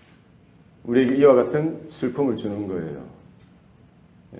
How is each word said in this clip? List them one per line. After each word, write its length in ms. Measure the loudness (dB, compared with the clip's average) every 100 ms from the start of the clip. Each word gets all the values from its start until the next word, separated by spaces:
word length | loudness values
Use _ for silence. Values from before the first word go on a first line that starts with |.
| -20 _ _ _ _ _ _ _
우리에게 320 | -2 2 2 4
이와 180 | 6
같은 500 | 6 4 0 -4 -6 -14
슬픔을 480 | -6 -6 -2 -2 -2
주는 300 | -6 -8 -8
거예요. 380 | -8 -10 -12 -16 -20 -20 -20 -20 _ _ _ _ _ _ _ _